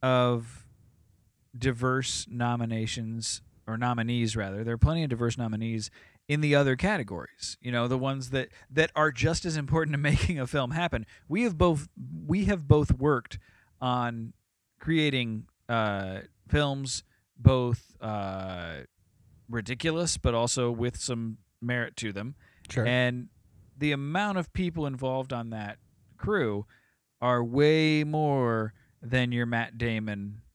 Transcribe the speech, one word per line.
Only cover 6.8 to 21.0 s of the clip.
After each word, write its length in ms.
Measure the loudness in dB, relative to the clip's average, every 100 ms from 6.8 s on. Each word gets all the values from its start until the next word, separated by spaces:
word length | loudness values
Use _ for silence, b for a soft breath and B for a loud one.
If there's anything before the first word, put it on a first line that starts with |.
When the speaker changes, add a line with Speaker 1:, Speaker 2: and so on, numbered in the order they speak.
| 0 -2 -4 -8 -10 -12 -12 -10
Speaker 1:
you 100 | -4
know, 160 | -2 0
the 100 | 0
ones 320 | -2 -4 -4
that, 180 | -4 -4 B B
that 220 | 0 0 4
are 160 | 0
just 340 | 2 0 0 -2
as 120 | -4
important 360 | 0 0 0
to 40 | 0
<laughs> 140 | 2
making 280 | 2 2 0
a 80 | -2
film 240 | -2 -2
happen. 340 | -2 -2 -2 -8 B B
We 160 | 0
have 140 | 0 4
both, 300 | 4 4 -2 -14 -12 -12 -2
we 200 | 0 2
have 220 | 0 6
both 240 | 6 6
worked 460 | 2 2 0 -2 -16 b b b b
on 520 | -2 0 0 -4 -8 -12 _ _ _ _
creating, 680 | 0 2 4 2 -2 -4 -8 _ _
uh, 500 | 0 2 0 -4 -6 -10 _ 0
films, 560 | 2 2 0 -4 -8 -10 _ _ _
both, 580 | 6 8 2 -2 -6 -12
uh, 800 | -8 -6 -4 -6 -8 -8 -8 -10 -14 _ _ _ _ -20 _
ridiculous, 680 | -6 -6 -4 -2 0 -2 0
but 160 | 2
also 380 | 2 2 2 0
with 260 | 0 -2
some 400 | -4